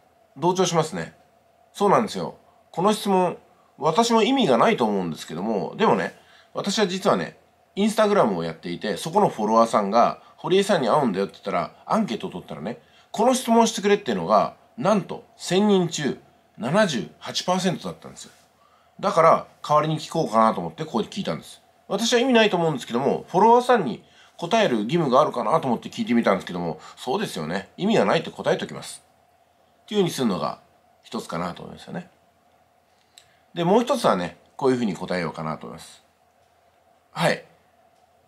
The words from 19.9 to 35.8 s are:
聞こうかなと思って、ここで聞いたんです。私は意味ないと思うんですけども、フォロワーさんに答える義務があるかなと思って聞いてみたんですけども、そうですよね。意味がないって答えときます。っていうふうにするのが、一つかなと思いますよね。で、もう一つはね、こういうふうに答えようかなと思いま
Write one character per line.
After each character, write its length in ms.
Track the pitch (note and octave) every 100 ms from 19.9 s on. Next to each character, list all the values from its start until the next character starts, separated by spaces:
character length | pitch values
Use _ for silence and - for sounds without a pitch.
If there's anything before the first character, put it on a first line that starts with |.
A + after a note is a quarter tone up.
| D#3
聞 120 | -
こ 140 | E3
う 60 | B2
か 80 | A2
な 160 | A2
と 60 | G2
思 100 | E2+
っ 20 |
て、 120 | -
こ 80 | -
こ 100 | A2+
で 60 | -
聞 120 | -
い 40 |
た 100 | F2+
ん 40 | D#2
で 60 |
す。 160 | - - _ _ -
私 240 | G3+ A3+
は 60 | A#3+
意 40 |
味 80 | C4
な 120 | A#3
い 60 | G#3
と 60 | F3
思 120 | E3
う 20 |
ん 40 |
で 60 | D3+
す 60 | -
け 80 |
ど 60 | A#2+
も、 240 | C3+ F2 -
フ 100 | F3
ォ 20 |
ロ 120 | A3+
ワ 60 | A#3+
ー 40 |
さ 120 | A#3+ A#3+
ん 80 |
に 200 | C#3 F#2 - _ _ -
答 240 | E3 A3+
え 60 | F#3
る 160 | A#2
義 80 | G#2+
務 180 | E3+ C#3+
が 100 | B2+
あ 40 |
る 80 | D3+
か 120 | A#2+
な 140 | G#2+ D#3+
と 60 | C#3+
思 100 | G#2+
っ 20 |
て 120 | -
聞 120 | -
い 40 | A2
て 80 |
み 80 | A#2
た 100 | A2+
ん 40 | F#2+
で 40 |
す 60 | -
け 80 |
ど 60 | F2+
も、 200 | E2+ E2+ - -
そ 200 | - G#3+
う 40 |
で 60 | G#3
す 100 | F2+
よ 100 | D#2
ね。 240 | F#2+ - -
意 100 | F#3+
味 100 | A3
が 100 | G2+
な 100 | D#3+
い 40 |
っ 20 |
て 80 | -
答 240 | - C#3+
え 20 | F#3
と 100 | -
き 60 |
ま 100 | C#2
す。 200 | - - _ _ _ _ _ _ _ _
っ 20 | -
て 80 |
い 40 | G#3
う 20 |
ふ 40 |
う 0 |
に 60 | E3+
す 120 | -
る 60 | A#2+
の 100 | F2
が、 220 | C#2 - _ _ _ _
一 180 | - A2+
つ 80 | -
か 100 | E2+
な 140 | F2
と 100 | -
思 100 | D#2+
い 20 | -
ま 40 |
す 40 |
よ 80 | -
ね。 180 | - - _ _ _ _ _ _ _ _ _ _ - _ _ _
で、 100 | E3+
も 140 | E3+ A3
う 40 |
一 160 | A#3+ C4+
つ 60 | D#3
は 100 | G2
ね、 220 | F2 - _ -
こ 100 | C3+
う 40 |
い 40 |
う 20 | B2
ふ 60 |
う 20 | A2+
に 80 |
答 240 | D#2+ F2+ F2+
え 40 |
よ 80 | D#2+
う 20 |
か 100 | D#2+
な 160 | D#2 D2+
と 80 | A#1+
思 80 |
い 40 |
ま 60 | D#2